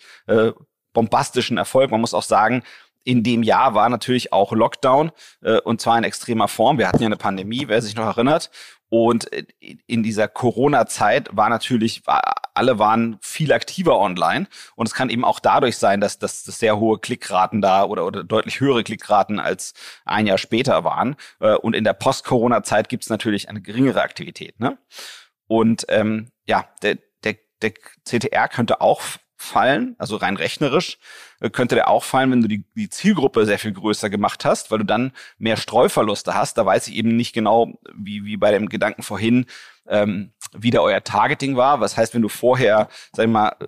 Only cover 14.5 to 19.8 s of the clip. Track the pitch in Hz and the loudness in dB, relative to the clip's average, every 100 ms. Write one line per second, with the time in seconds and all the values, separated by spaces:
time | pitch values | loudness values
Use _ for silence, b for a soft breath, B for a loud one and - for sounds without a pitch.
14.5 | B B - 113 - 131 113 120 - - | B B -6 -4 -2 -2 0 0 0 2
15.5 | 107 127 - 110 101 101 - 101 - - | 4 2 2 2 2 0 -2 -8 -8 -14
16.5 | - 113 107 110 107 - 120 - 92 92 | -2 0 2 2 0 -2 -8 -2 0 0
17.5 | 110 98 95 98 98 87 101 85 110 110 | 2 2 4 2 0 -4 -6 -2 -2 -2
18.5 | - 139 123 101 110 - 104 98 104 73 | -2 0 0 -2 -10 0 0 2 -2 -4
19.5 | 92 - B | -6 -8 B